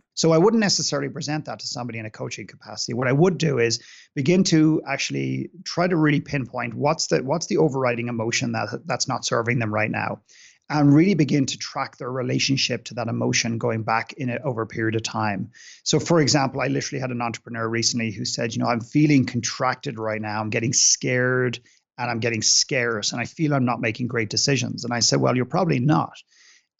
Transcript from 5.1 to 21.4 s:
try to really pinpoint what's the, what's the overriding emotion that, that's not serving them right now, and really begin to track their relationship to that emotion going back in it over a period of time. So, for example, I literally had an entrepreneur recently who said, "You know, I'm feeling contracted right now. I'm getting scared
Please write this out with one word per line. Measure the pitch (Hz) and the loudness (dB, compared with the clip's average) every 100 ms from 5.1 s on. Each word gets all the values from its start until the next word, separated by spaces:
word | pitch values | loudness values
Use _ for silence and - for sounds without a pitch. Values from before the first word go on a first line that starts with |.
| 139 135 131 127 - | -4 -4 -4 -6 -10
try | - - 180 | -8 -2 0
to | 175 | 4
really | 156 147 | 4 2
pinpoint | - 143 120 123 120 | 0 -6 -6 -6 -6
what's | 117 139 160 - | -2 0 0 0
the, | 151 | 0
what's | 131 170 - | 0 -2 0
the | 175 | 2
overriding | 156 135 127 120 120 | 2 2 0 0 -4
emotion | 120 113 - 123 | -4 -2 -2 -2
that, | 113 110 - | -2 -4 -6
that's | - 120 - | -6 -4 -2
not | 117 | -4
serving | - 127 117 120 | -2 0 0 0
them | 110 | 0
right | 107 110 | -2 -2
now, | 113 107 117 _ - - _ - | -2 -4 -6 _ -20 -20 _ -4
and | 151 143 | 4 6
really | 143 185 | 8 6
begin | 185 143 147 | 4 2 2
to | 131 - | 0 -4
track | - 143 135 - | -8 -8 -8 -8
their | 127 | -8
relationship | 127 123 131 - 135 - 120 | -6 -2 0 0 0 0 -2
to | - | -6
that | 113 113 | -6 -4
emotion | 117 120 123 117 117 | -2 0 0 0 -2
going | 120 113 | -2 -2
back | 110 113 117 | 0 -2 -2
in | - 127 | -6 -4
it | 120 | -4
over | 147 113 | -4 -4
a | 110 | -4
period | - 113 | -2 0
of | 110 | 0
time. | 110 110 107 98 107 - - - | -2 -2 -2 -2 -6 -12 -20 -14
So, | - 156 | -2 0
for | - 170 | 4 4
example, | 139 143 135 135 | 4 4 2 -2
I | 131 | -2
literally | 139 - 139 | -2 -4 -6
had | 131 | -6
an | 120 | -4
entrepreneur | 120 113 - 117 113 | -6 -6 -10 -6 -2
recently | 117 117 123 113 | 0 0 -2 -4
who | 107 | -4
said, | 123 - 120 | -6 -4 -4
"You | 113 | -2
know, | 120 | 0
I'm | 120 | 0
feeling | 113 151 151 147 117 | 0 2 6 6 4
contracted | 120 107 - 127 - 139 110 | 0 -4 -2 -2 -2 -6 -6
right | 110 107 | -6 -4
now. | 107 104 | -4 -4
I'm | 110 | -2
getting | 117 113 | -2 0
scared | - - - - 127 127 127 | 2 4 2 0 0 2 2